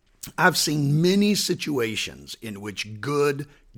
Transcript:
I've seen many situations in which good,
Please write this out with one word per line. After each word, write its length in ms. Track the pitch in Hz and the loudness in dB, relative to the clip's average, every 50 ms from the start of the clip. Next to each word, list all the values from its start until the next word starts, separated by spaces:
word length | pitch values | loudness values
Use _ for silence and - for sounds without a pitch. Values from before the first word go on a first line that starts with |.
| _ _ _ _ - - - - | _ _ _ _ -18 -10 -2 4
I've 180 | 160 180 147 | 4 4 4
seen 460 | - - 165 147 151 143 139 147 156 170 | 4 0 0 0 0 2 2 2 4 4
many 320 | 180 190 202 202 208 202 | 4 4 4 4 4 2
situations 1000 | 190 - - 180 180 - 160 147 127 117 113 107 92 - - 67 67 71 71 - - | 2 0 -2 -2 -4 -4 -4 -2 0 0 0 -2 -4 -6 -8 -10 -14 -16 -16 -16 -12
in 220 | 113 113 101 98 101 | -12 -12 -12 -10 -10
which 400 | 107 95 - - 104 110 104 104 | -10 -8 -8 -10 -10 -10 -8 -6
good, 440 | 139 147 143 143 147 143 143 147 - - _ _ _ - | -2 0 2 2 2 0 -2 -6 -12 -14 _ _ _ -16